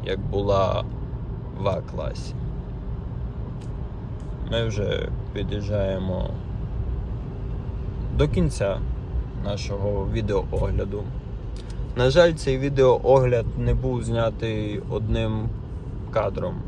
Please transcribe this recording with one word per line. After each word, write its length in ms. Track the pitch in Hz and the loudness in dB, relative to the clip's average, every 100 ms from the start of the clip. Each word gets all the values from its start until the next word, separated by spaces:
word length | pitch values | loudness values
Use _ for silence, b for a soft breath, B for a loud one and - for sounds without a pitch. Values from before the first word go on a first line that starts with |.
| 92 | -2
як 140 | 95 | -2
була 640 | 95 98 98 98 95 92 - - - - - - - - | 0 0 4 4 4 2 -2 -6 -6 -6 -6 -6 -8 -2
в 80 | 98 | -2
А-класі. 680 | 85 - - 69 - - - - - - - - - - - - - - - - - - - - - - - - | -2 -4 -4 -4 -4 -6 -6 -6 -6 -8 -8 -6 -6 -6 -6 -6 -6 -6 -6 -8 -6 -8 -8 -8 -8 -8 -6 -2
Ми 140 | 113 113 | 0 0
вже 440 | 107 95 - - - - | 0 0 0 -2 -4 -4
під'їжджаємо 960 | 101 95 104 101 104 98 95 92 90 90 - - - - - - - - - - - - - - - - - - - | -4 -2 -2 0 0 2 0 -2 -2 -2 -4 -4 -4 -4 -2 -2 -2 -2 -4 -6 -6 -6 -4 -4 -4 -4 -4 -2 2
до 100 | 185 | 4
кінця 520 | 190 165 - 98 92 - - - - - - 101 | 4 2 2 0 0 -2 -4 -2 -4 -4 -4 -4
нашого 600 | 101 - 101 104 101 95 | -2 -4 -2 0 0 0
відеоогляду. 920 | 113 104 98 90 92 95 95 101 101 104 - - - - - B B - - | 0 2 0 0 0 0 0 -2 -4 -4 -6 -6 -8 -8 -8 B B -4 4
На 140 | 127 | 6
жаль, 240 | 151 175 | 10 8
цей 240 | 160 - 131 | 6 0 2
відеоогляд 880 | 139 139 131 120 123 135 127 120 107 123 | 2 6 8 8 8 8 8 4 2 0
не 160 | 120 | 2
був 300 | 120 127 123 | 2 2 0
знятий 760 | 113 117 113 107 113 107 107 101 90 | 0 2 2 0 -2 -2 -2 -4 -4
одним 600 | 87 107 113 110 110 110 104 - - - - - | -2 0 0 0 0 -2 -4 -8 -8 -8 -8 -2
кадром 440 | 113 101 95 90 - | 0 0 -2 -4 -4